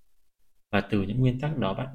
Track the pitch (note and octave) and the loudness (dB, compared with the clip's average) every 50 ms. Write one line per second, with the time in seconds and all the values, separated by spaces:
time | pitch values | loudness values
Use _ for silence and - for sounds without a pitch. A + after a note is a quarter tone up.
0 | _ _ _ _ _ _ _ _ _ _ _ _ _ _ - G2 - - A2 G#2 | _ _ _ _ _ _ _ _ _ _ _ _ _ _ 0 0 0 2 0 0
1 | G2 G2+ A2 B2+ B2+ B2+ B2 C3 D3 D3+ D#3 C3 G#2+ F#2+ G2 - C3 C3+ - | 0 0 0 2 2 2 2 2 -2 -4 -2 0 -2 -2 -2 -2 -4 -2 2